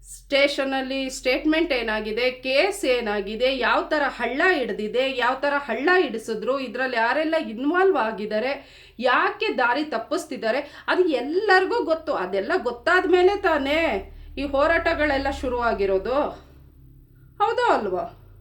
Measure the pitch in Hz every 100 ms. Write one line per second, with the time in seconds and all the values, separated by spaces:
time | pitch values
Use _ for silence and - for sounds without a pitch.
0 | - - - 277 277 285 269 269 262 269
1 | 262 254 262 269 311 311 339 254 226 214
2 | 214 214 247 254 262 269 381 392 285 247
3 | 220 208 196 214 254 269 220 254 349 302
4 | 277 - 240 262 359 339 226 208 214 214
5 | 269 262 240 262 285 285 277 226 294 359
6 | 311 226 - 214 220 269 262 220 262 240
7 | 226 269 311 320 220 220 277 349 381 302
8 | 220 - 214 214 254 277 - - - -
9 | 247 269 370 403 440 226 240 247 302 226
10 | - 330 - 247 220 254 294 - - 320
11 | 359 262 262 339 427 370 370 466 392 320
12 | 320 180 180 196 214 359 240 233 - 359
13 | 359 359 359 403 381 311 269 302 330 202
14 | - - - - 277 269 302 330 339 330
15 | 302 277 277 - 262 240 233 196 196 190
16 | 196 262 285 - - - - - - -
17 | - - - - 415 480 480 294 214 180
18 | 165 - - -